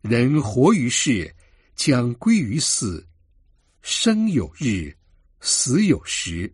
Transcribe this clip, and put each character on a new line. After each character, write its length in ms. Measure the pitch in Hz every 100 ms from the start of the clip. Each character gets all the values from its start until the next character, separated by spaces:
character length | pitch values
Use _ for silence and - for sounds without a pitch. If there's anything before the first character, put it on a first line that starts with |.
人 400 | 107 117 123 151
活 320 | 104 110 151
于 160 | 220 123
世， 460 | - - 107 78 - _ _ _
将 360 | - - 123 120
归 200 | 120 220
于 240 | 226 113 139
死。 480 | - - 104 82 - _ _ _ _ _ _ _
生 460 | - - 226 220 220
有 180 | 151 80 -
日， 380 | 135 98 73 - _ _ _ _
死 440 | - - - 151
有 160 | 208 131
时。 440 | - - 85 85 92